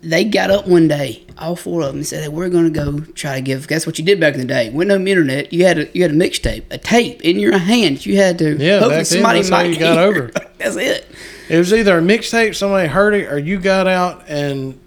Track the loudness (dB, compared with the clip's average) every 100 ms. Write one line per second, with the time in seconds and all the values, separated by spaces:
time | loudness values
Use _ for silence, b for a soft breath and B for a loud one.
0 | -2 -2 0 0 0 0 2 4 4 0
1 | -4 -8 -16 -14 -10 -8 -6 -4 -4 -6
2 | -8 -8 -8 -6 0 2 2 0 -4 -6
3 | -8 -10 -6 -6 -4 -6 -4 -4 -4 -4
4 | 0 2 2 0 -4 -2 -2 -2 0 2
5 | 2 2 2 -2 -4 0 2 2 -2 -2
6 | 0 2 0 -2 -6 -6 -10 -12 0 2
7 | 2 -2 -2 0 2 0 2 2 2 -2
8 | -2 2 2 2 0 0 2 4 4 2
9 | 0 2 2 2 2 2 2 0 2 4
10 | 2 0 -4 -8 -10 _ -6 -4 -4 -4
11 | -8 B B B B 0 2 2 4 2
12 | 4 0 0 0 0 0 -2 0 0 2
13 | 2 0 -2 -6 -4 -2 0 0 2 0
14 | -2 -4 -8 -4 -4 -4 -8 -12